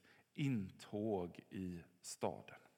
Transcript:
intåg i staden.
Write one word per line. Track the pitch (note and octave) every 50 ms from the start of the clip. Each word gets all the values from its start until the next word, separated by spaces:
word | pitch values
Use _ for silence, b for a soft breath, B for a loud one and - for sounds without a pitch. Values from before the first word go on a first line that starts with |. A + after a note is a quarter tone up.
| b b b b b b -
intåg | - D3 C#3 B2+ G#2+ F#2+ F#2 - - - - - G#2 G#2+ A2+ G#2 F#2 F2 E2+ - - - -
i | - F#2+ F#2 F2+ F2 E2 D#2+ - - _
staden. | - - - - A#2 G2 C2 G#1 - - - - - - -